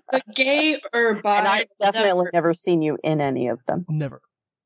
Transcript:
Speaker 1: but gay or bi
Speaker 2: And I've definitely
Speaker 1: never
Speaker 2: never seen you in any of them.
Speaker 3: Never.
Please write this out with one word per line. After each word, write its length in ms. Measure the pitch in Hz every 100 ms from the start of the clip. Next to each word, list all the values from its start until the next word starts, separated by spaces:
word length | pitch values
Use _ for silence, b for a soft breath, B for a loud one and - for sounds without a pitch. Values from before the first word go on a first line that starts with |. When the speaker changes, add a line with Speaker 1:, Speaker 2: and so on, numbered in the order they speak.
| -
Speaker 1:
but 120 | 262 214 214
gay 440 | 262 294 311 294 -
or 220 | 233 233 202
bi 160 | 208 208
Speaker 2:
And 80 | 202
I've 180 | 208 226 -
definitely 300 | 202 220 208 180 180
Speaker 1:
never 40 |
Speaker 2:
never 200 | 170 165
seen 280 | 170 - 175
you 140 | 156 139
in 180 | 151 156
any 260 | 143 131 123
of 120 | 113 -
them. 180 | - 175
Speaker 3:
Never. 320 | 156 143 127 _ _ _ _